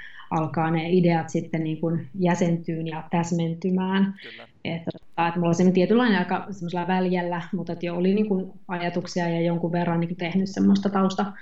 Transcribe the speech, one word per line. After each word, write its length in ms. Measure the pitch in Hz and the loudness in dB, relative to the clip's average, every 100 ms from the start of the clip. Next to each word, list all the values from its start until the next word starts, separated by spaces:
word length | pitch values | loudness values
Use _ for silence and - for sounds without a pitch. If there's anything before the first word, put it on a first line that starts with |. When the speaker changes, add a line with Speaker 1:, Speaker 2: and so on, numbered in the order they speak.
| - - - | -16 -16 -6
Speaker 1:
alkaa 400 | 165 156 - 160 | -2 -2 0 0
ne 200 | 170 165 | 0 2
ideat 380 | 185 175 165 160 | 4 4 2 0
sitten 360 | 170 165 160 | -4 -2 -2
niin 160 | 156 156 | -2 -2
kuin 280 | 165 165 - 196 | -2 -2 -4 -2
jäsentyyn 680 | 180 175 175 170 170 160 165 | 0 2 2 0 -2 -6 -6
ja 180 | 156 160 | -8 -2
täsmentymään. 1040 | 170 170 175 165 165 190 185 185 190 196 196 | -2 0 0 -2 -2 -2 0 2 2 2 -2
Speaker 2:
Kyllä. 260 | - - - _ | -14 -18 -20 _
Speaker 1:
Että, 260 | - 165 165 - - - 170 | -8 -6 -6 -10 -8 -2 0
että 100 | 175 | 2
mulla 100 | 170 | 2
on 60 | |
semmoinen 200 | 170 185 | 4 4
tietynlainen 440 | 180 180 226 247 190 | 4 4 4 4 2
aika 280 | 180 180 185 | 0 -4 -6
semmoisella 360 | 202 170 175 175 | -10 -6 -4 0
väljällä, 560 | 185 185 180 175 175 170 | 0 2 0 0 -4 -4
mutta 200 | 180 165 | -6 -6
että 140 | 170 175 | -6 -4
jo 100 | 175 | 0
oli 180 | 185 | 2
niin 140 | 202 214 | 2 2
kuin 240 | 190 185 - - | 0 -2 -10 -8
ajatuksia 600 | 175 175 175 180 - 170 | -4 -2 -4 -4 -2 0
ja 120 | 170 | 2
jonkun 320 | 170 170 170 | 2 0 0
verran 280 | 175 170 170 | 0 0 0
niin 80 | 170 | 0
kuin 100 | 175 | -2
tehnyt 300 | 170 190 196 | -2 0 0
semmoista 400 | - 196 196 202 | 2 4 4 4
tausta-, 440 | 196 190 190 202 - | 2 2 0 -4 -6